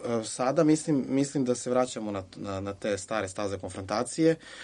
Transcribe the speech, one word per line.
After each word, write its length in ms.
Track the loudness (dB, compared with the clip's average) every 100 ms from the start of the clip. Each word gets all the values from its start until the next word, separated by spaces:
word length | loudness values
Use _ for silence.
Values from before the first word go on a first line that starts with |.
e, 200 | -2 -2
sada 400 | -2 -2 0 4
mislim, 400 | 6 4 4 0 2
mislim 360 | 0 2 0
da 100 | 2
se 160 | 0 2
vraćamo 400 | 2 2 -2 -6
na, 120 | -6 -8 -10
na, 240 | -6 -4
na 120 | -4
te 260 | -4 -2 -2
stare 300 | -2 -4 -4
staze 300 | -4 -4 -4
konfrontacije. 800 | -6 -10 -2 -2 -2 4 4 4 -2 -18